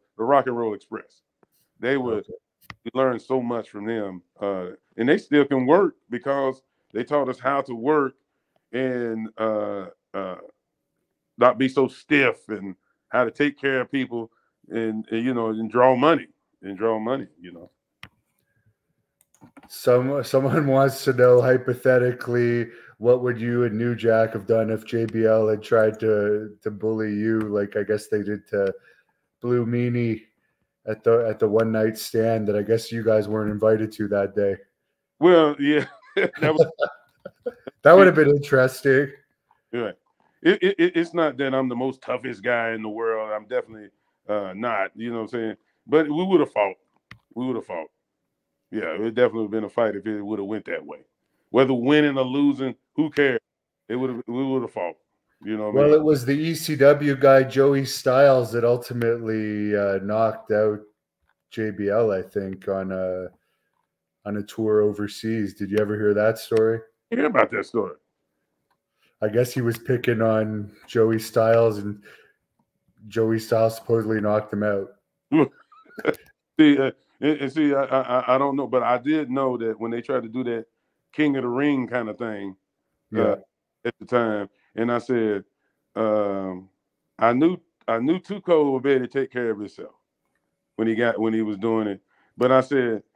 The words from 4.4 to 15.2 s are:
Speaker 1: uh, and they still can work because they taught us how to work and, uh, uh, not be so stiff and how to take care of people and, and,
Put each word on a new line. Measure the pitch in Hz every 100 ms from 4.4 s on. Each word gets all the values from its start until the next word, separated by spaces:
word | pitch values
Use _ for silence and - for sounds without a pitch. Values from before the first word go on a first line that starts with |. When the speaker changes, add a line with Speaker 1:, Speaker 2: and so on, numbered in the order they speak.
Speaker 1:
uh, | 101 95 90 92 _ -
and | 120
they | 185
still | - 147 143
can | 135
work | 127 175 208 - -
because | 123 139 139 135 131 _ _ _
they | 107
taught | 123 147 127
us | 123
how | 131 139
to | 131
work | 117 127 151 131 - _ _ _ _ _
and, | 120 131 123 117 113 110 -
uh, | 110 107 104 101 92 - _
uh, | 98 92 87 - _ _ _ _ _ _ _ _ -
not | 123 110
be | 131
so | 139 127
stiff | - - 147 127 - -
and | 104 98 90 _ _ _
how | 117
to | 120
take | - 147 139
care | 139 131
of | 120
people | 139 117 117 113 _ _ _ -
and, | 113 110 110 110
and, | 113